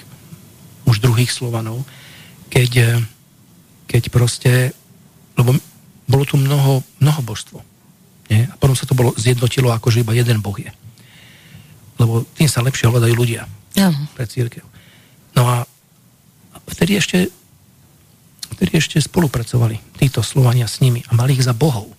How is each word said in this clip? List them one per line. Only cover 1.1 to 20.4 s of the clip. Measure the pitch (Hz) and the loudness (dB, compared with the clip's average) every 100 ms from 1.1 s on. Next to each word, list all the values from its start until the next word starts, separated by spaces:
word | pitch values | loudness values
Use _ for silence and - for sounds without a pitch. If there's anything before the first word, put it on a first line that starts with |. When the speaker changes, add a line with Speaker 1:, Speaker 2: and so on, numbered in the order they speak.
| 113 123 | 0 -2
Speaker 1:
Slovanov, | - 123 117 110 123 135 - - - - - - | -4 -6 -6 -8 -10 -12 -16 -20 -20 -20 -20 -2
keď, | 135 123 120 117 117 110 _ _ _ _ _ _ _ - | 0 2 2 2 2 -2 _ _ _ _ _ _ _ -2
keď | 120 - | -2 0
proste, | 123 123 - 131 127 123 - _ - _ _ _ - | 2 0 0 2 2 0 -4 _ -20 _ _ _ 0
lebo | 120 147 - - _ _ - | 2 2 -2 -20 _ _ -2
bolo | 135 143 | 0 2
tu | 143 | 0
mnoho, | 135 143 139 131 - - | 0 2 2 0 -2 0
mnoho | 143 151 | 0 0
božstvo. | 113 104 - - - _ _ _ _ _ - | -6 -10 -14 -20 -20 _ _ _ _ _ -2
Nie? | 110 123 | 0 0
A | - | 0
potom | 139 | 0
sa | 127 - | 0 -2
to | 127 | 0
bolo | 117 | 0
zjednotilo, | 117 117 120 120 - 127 | 0 0 0 0 0 0
ako | 113 120 | 0 0
že | 113 | 0
iba | 110 | 0
jeden | 117 120 110 | 0 0 -2
Boh | 101 98 | -4 -8
je. | - - - - - - - - - - - - - - | -12 -18 -20 -20 -20 -20 -20 -20 -20 -20 -20 -20 -8 -2
Lebo | 117 113 120 | 0 0 -2
tým | - 147 | 0 0
sa | - 127 | 2 -2
lepšie | - 113 | 2 2
hľadajú | 120 117 | 4 2
ľudia | 117 120 113 - - _ 196 | 2 0 -4 -10 -18 _ 0
Speaker 2:
Áno. | 190 143 147 - | 2 0 -6 -10
Speaker 1:
pre | 117 | -8
cirkev. | 127 120 - - - - _ _ _ _ | -6 -6 -8 -20 -20 -20 _ _ _ _
No | - 123 | 0 2
a | 120 123 _ _ _ _ _ _ _ _ - - | 0 -4 _ _ _ _ _ _ _ _ -20 -10
vtedy | - 175 202 | -2 0 0
ešte, | - 180 190 - _ _ _ _ _ _ _ _ _ _ - - | 0 0 -2 -6 _ _ _ _ _ _ _ _ _ _ -16 -6
vtedy | 185 | -2
ešte | 165 - 160 | -2 -2 -2
spolupracovali | - 185 156 120 117 123 117 110 - | -2 -2 -2 -2 -4 -2 -2 -4 -10
títo | - 139 - - | -2 -2 0 -2
Slovania | 143 | 2